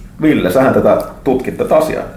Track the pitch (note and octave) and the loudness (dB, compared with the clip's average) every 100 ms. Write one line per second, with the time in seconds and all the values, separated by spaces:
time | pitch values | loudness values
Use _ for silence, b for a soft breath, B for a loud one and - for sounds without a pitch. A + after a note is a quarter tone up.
0 | - - D#3 C3 - C3 C3 - G#2+ - | -18 -2 0 2 2 2 2 2 2 2
1 | - - - C3 - - A#2+ D#3 - - | -2 -6 -2 -2 -2 -4 0 2 0 -4
2 | - | -8